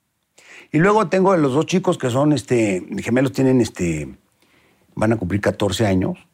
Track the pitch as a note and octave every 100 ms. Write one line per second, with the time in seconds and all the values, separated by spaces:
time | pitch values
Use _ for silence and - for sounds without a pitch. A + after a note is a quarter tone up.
0 | _ _ _ _ - - - D#3 F#3+ G#3+
1 | F3 F#3+ F#3+ F3+ C#3+ C3+ D#3 F#3 F#3 D#3
2 | C3 B2 D3+ C#3 - A#2+ G#2+ F3 - G2+
3 | G#2+ A#2+ C3+ - C3 B2+ A2 - F2 D#2
4 | C2+ - _ _ _ _ _ _ _ -
5 | G#2+ A2 F2+ G2+ G#2 G2 G2+ G2+ G#2 F#2+
6 | F2+ F3+ _